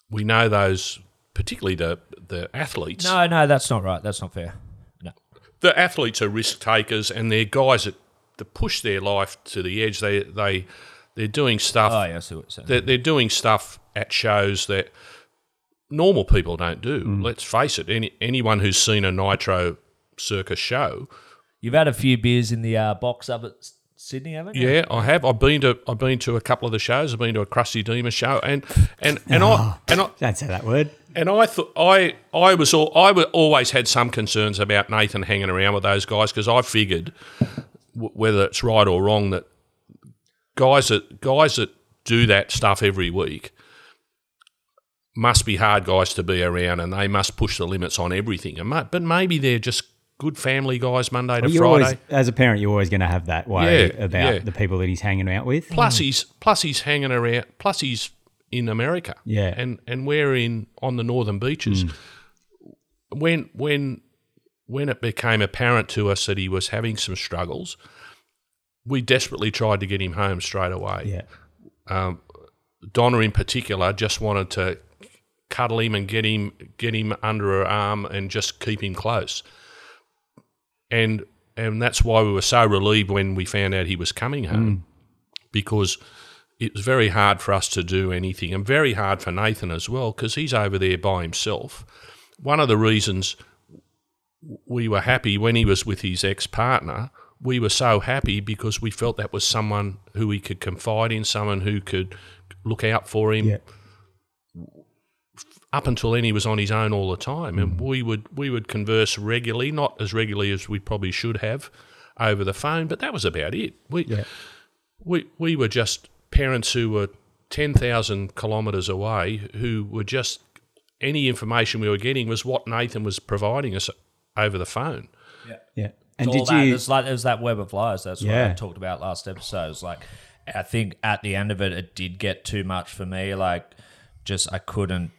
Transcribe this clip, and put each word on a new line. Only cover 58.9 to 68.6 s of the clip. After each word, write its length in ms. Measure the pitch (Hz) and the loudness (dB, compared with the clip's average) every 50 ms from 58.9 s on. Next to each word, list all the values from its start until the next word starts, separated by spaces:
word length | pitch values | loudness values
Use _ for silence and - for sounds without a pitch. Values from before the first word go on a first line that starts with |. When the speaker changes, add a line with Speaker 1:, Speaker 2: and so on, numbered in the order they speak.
| 175 180 170 - - _ - | -2 -4 -6 -10 -14 _ -6
Speaker 3:
Yeah. 260 | 110 107 104 98 92 87 | -2 0 0 0 0 -2
Speaker 1:
And, 220 | - 123 127 117 - - | -4 -6 -6 -8 -10 -10
and 200 | - 123 127 131 | -10 -8 -6 -4
we're 280 | 143 147 151 147 139 135 | -2 0 0 2 2 2
in, 340 | 127 117 117 117 113 110 - _ - | 2 0 0 -2 -4 -8 -10 _ -6
on 160 | - 131 127 | -4 -4 -2
the 80 | 120 117 | -2 -2
northern 340 | 117 120 127 117 107 101 98 | 0 0 0 0 0 -2 -2
beaches. 460 | 113 131 156 160 - - 101 95 92 | -2 -4 -4 -2 0 0 2 2 2
Speaker 3:
Mm. 100 | 82 76 - - - - - - _ _ _ _ _ _ _ - - - _ _ _ _ _ _ - | 0 -4 -8 -18 -20 -20 -20 -20 _ _ _ _ _ _ _ -20 -20 -20 _ _ _ _ _ _ -12
Speaker 1:
When, 400 | - 143 151 165 170 160 - - - | -6 -2 0 2 2 0 -2 -6 -8
when, 460 | - 131 151 147 143 143 135 123 - _ _ _ _ _ _ _ _ _ _ _ _ _ | -6 -2 0 0 0 -2 -4 -6 -8 _ _ _ _ _ _ _ _ _ _ _ _ _
when 220 | - 117 135 143 143 | -8 -6 -4 -2 -2
it 120 | 120 - | -4 -2
became 400 | - 113 104 - - 117 113 107 | -4 -4 -4 -2 0 2 2 2
apparent 460 | 101 98 - - 123 120 120 117 104 - | 2 0 0 0 2 4 4 2 2 0
to 200 | - 110 104 101 | -2 0 0 0
us 140 | 101 - - | 0 0 0
that 120 | - 98 98 | -2 -2 -2
he 100 | 95 92 | -2 -2
was 200 | 95 92 90 - | -2 -2 -2 -2
having 280 | - 110 113 117 110 | -4 -4 -4 -4 -4
some 200 | 110 - - 92 | -4 -6 -6 -6
struggles, 600 | - - - 87 85 90 87 - - 185 - - _ _ - - - - - - _ _ _ _ _ _ _ _ _ | -8 -8 -6 -4 -6 -4 -4 -6 -8 -10 -12 -14 _ _ -20 -20 -20 -20 -20 -20 _ _ _ _ _ _ _ _ _